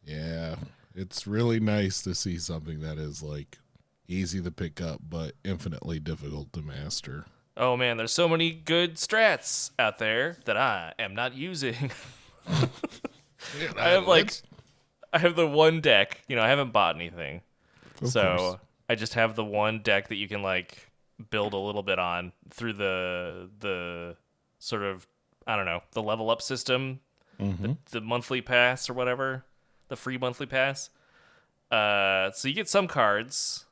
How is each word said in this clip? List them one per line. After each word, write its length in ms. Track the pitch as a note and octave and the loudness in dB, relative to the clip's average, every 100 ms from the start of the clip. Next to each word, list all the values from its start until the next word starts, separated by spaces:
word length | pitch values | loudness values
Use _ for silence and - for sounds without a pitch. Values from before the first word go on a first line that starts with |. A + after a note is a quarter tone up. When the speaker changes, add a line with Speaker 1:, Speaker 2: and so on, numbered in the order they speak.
| - | -10
Speaker 1:
Yeah, 500 | D2+ D#2+ E2 E2 D#2+ D2 _ _ - | -8 -6 -6 -6 -8 -12 _ _ -12
it's 320 | F#2 - - | -10 -8 -4
really 320 | G#2 A#2+ A2+ | 0 2 2
nice 420 | A2 G#2 G2 F#2+ | 2 2 2 -2
to 120 | - F2+ | -4 -4
see 240 | G2 E2+ | -2 -4
something 400 | - D#2+ D#2 D#2 | -6 -8 -8 -8
that 180 | D#2 D#2 | -6 -6
is, 240 | D2+ D2 | -8 -8
like, 360 | D2+ D2 D2 - _ _ _ _ _ | -10 -10 -10 -18 _ _ _ _ _
easy 340 | F2+ F#2 F#2 | -4 -2 -4
to 80 | F2 | -6
pick 300 | E2 F2 - | -6 -8 -6
up, 200 | F2 D2+ D#2 | -8 -8 -8
but 280 | E2 D#2+ - | -8 -8 -8
infinitely 560 | F#2+ F#2 - D#2 - D#2+ | -6 -4 -4 -8 -6 -6
difficult 540 | D2+ D#2 D2 D2 C#2+ | -6 -8 -8 -10 -10
to 80 | E2+ | -10
master. 640 | D2+ C2+ D2 - - C#3 - _ _ - | -10 -10 -8 -8 -8 -12 -14 _ _ -2
Speaker 2:
Oh, 180 | B2+ B2 | 0 2
man, 220 | B2 A#2 | 2 0
there's 160 | A2+ | -2
so 160 | - F3 | 2 4
many 220 | E3 E3 | 4 2
good 440 | E3 D#3 E3 F3 E3 | -2 0 2 2 0
strats 760 | - A3 A3 D3+ - - - - | 0 4 4 4 0 -2 -4 2
out 220 | A#2 - | 2 2
there 380 | A2 A2+ C#3+ E3+ - | 0 2 0 -4 -2
that 100 | G#2 | 2
I 360 | C3 G2+ E2 - | 2 0 -4 -6
am 160 | A2 | -6
not 220 | G2+ B2 C3 | -4 -6 -4
using. 560 | E3 F3 C3+ A#2 C3+ - - - - _ - | -8 -4 -4 -2 -6 -6 -18 -20 -20 _ -2
<laughs> 240 | E3 - - - - - - _ _ - C#3+ | 2 2 0 -10 -10 -14 -16 _ _ -14 -8
Speaker 1:
Yeah, 120 | D#3 - | -6 0
Speaker 2:
I 120 | E3+ | 4
have, 180 | F#3 F3+ | 4 8
like, 180 | E3+ G3 | 6 6
Speaker 1:
that's 160 | - - - - _ _ _ - | -2 -12 -20 -20 _ _ _ 0
Speaker 2:
I 60 | D#3+ | 4
have 160 | F3 E3 | 4 4
the 120 | D#3+ | 2
one 340 | C#3+ D#3 E3 | 8 6 6
deck. 400 | D3+ G#2+ G2+ - _ | 6 6 6 0 _
You 80 | B2+ | 2
know, 60 | |
I 80 | A2+ | 4
haven't 220 | C#3+ C3+ | 4 4
bought 220 | A2 F2+ D#2 | 4 4 2
anything. 460 | E2+ F2 D2+ E2 - _ _ _ - - | -6 -8 -10 -10 -14 _ _ _ -20 -8
Speaker 1:
Of 80 | B2+ | -2
Speaker 2:
So 260 | B2 G2 F2+ | 2 4 4
Speaker 1:
course. 220 | F2+ F#2 - _ _ | 0 -2 -12 _ _
Speaker 2:
I 60 | A2+ | -2
just 180 | A2 A#2 | -2 2
have 200 | A2+ A2 | 2 2
the 100 | G#2+ | -2
one 360 | G#2 G#2 A2 | 0 0 0
deck 240 | G#2+ G2+ G2+ | 2 2 2
that 60 | G#2+ | -8
you 120 | G2+ | -6
can, 140 | G#2 | -4
like, 480 | G2 F#2 F2+ - - _ _ _ G#2+ | -2 -2 -4 -16 -20 _ _ _ -6
build 240 | G#2+ G#2 | -2 0
a 40 | G2+ | -2
little 260 | G2+ G#2 | -2 -4
bit 160 | G2 F#2 | -2 0
on 320 | F2+ F2 F2 - - | 0 -2 -6 -14 -20
through 240 | - A#2 | -10 -8
the, 760 | G2+ G2 F#2 F2+ F2+ F2 F2 F2+ G#2 | -2 -2 0 -2 -4 -6 -10 -14 -10
the 560 | G#2 F2+ F2 F2 E2+ E2+ _ _ _ _ | -6 -4 -4 -8 -10 -14 _ _ _ _
sort 240 | - A2 | -8 -4
of, 240 | G2+ F#2+ - _ _ _ - | -4 -6 -12 _ _ _ -4
I 100 | G#2+ | -2
don't 100 | F#2+ | -2
know, 160 | E2+ - | -4 -6
the 100 | - | -6
level 280 | G#2+ A2 A2+ | -2 -2 0
up 120 | A2+ | 0
system, 600 | - C3 - B2+ C3 C3 _ _ _ _ | 0 -6 0 0 0 -10 _ _ _ _
Speaker 1:
Mm-hmm. 260 | G2+ F#2 G#2 D3 _ | -4 -2 -4 -4 _
Speaker 2:
the, 0 | |
the 100 | A#2+ | -10
monthly 400 | A2 A#2+ A#2+ C3 | -2 -4 0 -4
pass 480 | A2+ B2+ B2 B2+ - | 2 4 6 4 -4
or 40 | |
whatever, 520 | B2+ B2 B2 C3+ C3 - _ _ _ _ | -2 -2 -2 -4 -6 -12 _ _ _ _
the 60 | C3 | -10
free 220 | - B2+ | -6 -2
monthly 300 | B2+ B2 C3+ | -4 -4 -4
pass. 420 | C3 C3 C#3 - _ _ _ _ _ _ _ _ | 0 0 0 -10 _ _ _ _ _ _ _ _
Uh, 640 | A2+ G#2 G2+ G2 F#2+ F#2+ | 2 4 4 4 4 2
so 160 | G2 C3 | 0 -2
you 60 | D#3 | -2
get 120 | G3+ | 2
some 200 | G3 F#3 | 2 2
cards. 760 | D3 A2 G2+ A#2+ - - - - | 4 4 4 0 -2 -2 -4 -10